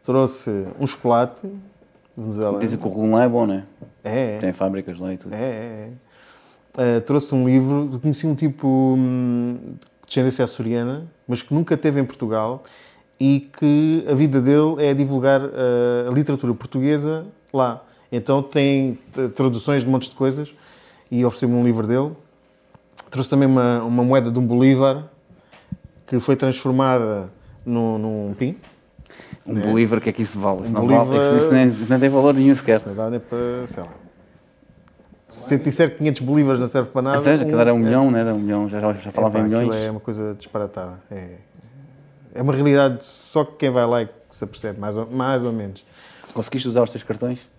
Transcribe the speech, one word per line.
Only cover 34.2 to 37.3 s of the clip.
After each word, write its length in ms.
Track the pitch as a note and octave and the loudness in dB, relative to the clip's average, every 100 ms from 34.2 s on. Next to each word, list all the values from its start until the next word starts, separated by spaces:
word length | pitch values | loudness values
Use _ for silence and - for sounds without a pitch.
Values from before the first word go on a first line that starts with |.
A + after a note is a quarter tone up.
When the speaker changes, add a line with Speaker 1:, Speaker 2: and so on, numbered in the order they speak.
| _ _ _ _ _ _ _ _ _ - _ | _ _ _ _ _ _ _ _ _ -20 _
Speaker 1:
Se 300 | - - C#3 | -16 -2 0
disser 320 | C#3+ - D#3+ | 0 2 0
que 80 | - | 2
quinhentos 220 | D3+ C3 | -2 -2
bolívares 360 | B2+ D3+ C#3 B2+ | 0 2 4 2
não 60 | B2 | 0
serve 240 | C3+ A#2+ | -2 -2
para 120 | C3 | -2
nada, 160 | C3 C#3+ | 0 2
Speaker 2:
Até, 160 | C#3+ | 4